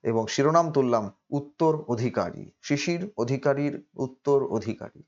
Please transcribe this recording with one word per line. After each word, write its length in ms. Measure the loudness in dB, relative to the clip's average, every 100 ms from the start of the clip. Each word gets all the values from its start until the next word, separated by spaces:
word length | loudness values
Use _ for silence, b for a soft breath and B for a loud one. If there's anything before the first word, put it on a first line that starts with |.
এবং 240 | 0 0 0
শিরোনাম 440 | 2 4 4 4
তুললাম 400 | 2 4 2 0 _ _
উত্তর 420 | -6 -6 0 2 2 -2
অধিকারী, 560 | -2 -2 -2 -2 -6 -16 _
শিশির 400 | -4 -2 -2 -4 -6 -6
অধিকারীর 560 | -2 0 0 0 -2 -6 -14
উত্তর 420 | -8 -8 -4 0 2
অধিকারী। 560 | 2 -4 -4 -8 -12 -16